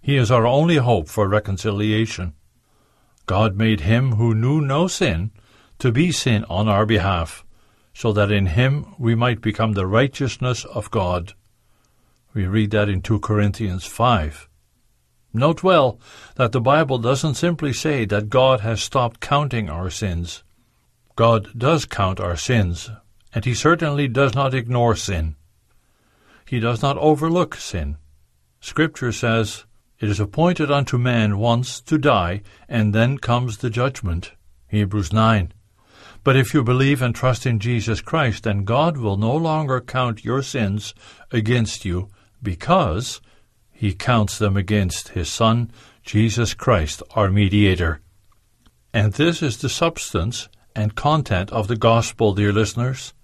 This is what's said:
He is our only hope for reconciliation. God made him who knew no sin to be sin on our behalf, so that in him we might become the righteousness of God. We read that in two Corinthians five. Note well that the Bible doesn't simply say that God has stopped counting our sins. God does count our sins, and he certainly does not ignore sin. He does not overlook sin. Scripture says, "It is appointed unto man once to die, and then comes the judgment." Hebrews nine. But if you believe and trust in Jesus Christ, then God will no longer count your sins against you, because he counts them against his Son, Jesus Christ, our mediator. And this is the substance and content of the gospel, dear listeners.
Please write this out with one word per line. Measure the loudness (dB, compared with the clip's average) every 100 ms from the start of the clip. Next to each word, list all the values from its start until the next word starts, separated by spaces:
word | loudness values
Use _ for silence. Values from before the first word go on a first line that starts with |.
He | 0 2
is | 4
our | 4 4
only | 4 4 2
hope | 4 2 0
for | -2 2
reconciliation. | 2 0 -4 -4 -2 0 0 -2 -4 -10 -10 _ _ _ _ _ _ _ _
God | -2 0 0 2
made | 0 2
him | 2 2 2 2
who | 2
knew | 2 0 0
no | 0 0 -2
sin | 0 -2 0 -6 -10 _ _ _ -2
to | 0
be | 2 0
sin | 0 0 0 0
on | -2 2
our | 2
behalf, | 2 2 2 -2 -4 -10 -20 _ _ _ _ -4
so | -2
that | 2 2
in | 2
him | 0 2 0 0 -6 -4
we | 0
might | 2 0 0
become | -4 -2 -2
the | 0 0
righteousness | 2 0 -2 -6 -4 -4 -4 -6
of | -10 -4
God. | -2 -2 -4 -6 -16 _ _ _ _ _ _ _ _ _
We | -4 0
read | 0 0
that | 0 0
in | -2
two | 0 -2
Corinthians | 0 0 0 0 -6 -6 -8
five. | -2 2 2 -2 -10 -20 _ _ _ _ _ _ _ _
Note | 0 0 2
well | 4 4 4 0 -18 -20 -16
that | -2 0
the | 2
Bible | 4 2 2 0
doesn't | 0 0 0 0
simply | -2 0 -4
say | -2 -2 0
that | 0 -2 2
God | 4 4 4
has | 0 -4
stopped | -2 0 -2 -4
counting | -2 -2 0 -4 -4
our | -6 -8
sins. | -4 -4 -4 -6 -12 _ _ _ _ _ _ _
God | 2 4 4 0 -4
does | 0 0 -2
count | -2 -2 -2
our | -6 -4
sins, | 0 2 2 -2 -10 -18 _ _ _
and | -6 -4
he |
certainly | 0 2 2 0 -2 0
does | 2 2
not | 2 0
ignore | -2 -2 0 2
sin. | 0 -2 -4 -4 -8 _ _ _ _ _ _ _ _ _ _
He | -8 -4
does | -2 0
not | -2 2
overlook | 2 2 0 0 -2 -6
sin. | -8 -6 -6 -8 _ _ _ _ _ _
Scripture | -8 -2 -2 -2 -6
says, | -2 0 0 -2 -6 -20 _ _ _
"It | -4
is | -2
appointed | -2 0 0 2 0
unto | 0 0 0
man | 2 2 2 2
once | 2 0 -2 -10
to | -2 2
die, | 4 2 0 -4 -10 -20 -6
and | 0 2
then | 2 2 0
comes | 0 0 -2 -4
the | -4
judgment." | -2 -2 -4 -6 -6 -8 _ _ _ _
Hebrews | 0 0 -2 0
nine. | 2 4 2 0 -8 _ _ _ -20 -20 -4
But | 2
if | 2 4
you | 0
believe | 2 2 2 2
and | -2
trust | 0 -2 0 -2
in | -2
Jesus | 0 -2 -2 -4
Christ, | -2 -2 -2 -2
then | -2 -2
God | 0 0 0 0
will | -2 0
no | 0 0
longer | 0 -2 -2 -4
count | -4 -4 -2 -4
your | -2 -2
sins | -2 -2 -2 -2 -6 -16 -20 -20 -4
against | -2 2 0 0 -4
you, | -6 -4 -6 -16 _ _
because | -8 -6 0 2 2 -2 -6 -12 _ _ _ _ _
he | _ -4
counts | -2 0 2 0 0
them | 0 0
against | 0 0 0 -4 -8
his | -8 -6
Son, | 0 2 2 -2 -10 -20 _
Jesus | -2 2 2 0 -2
Christ, | -2 2 2 0 -8 -6
our | 0 2
mediator. | 4 4 4 4 2 -2 -4 _ _ _ _ _ _ _ _ _
And | 0 0
this | 2 0 0
is | -4 -4
the | -6
substance | 0 -2 -2 -6 -4 -4 -6 -14 _ _
and | -4 -4 0
content | 0 0 0 -2 -2
of | -4 -2
the | 0
gospel, | 2 2 0 0 0
dear | 2 2
listeners. | 2 0 -2 -4 -6 -14 -20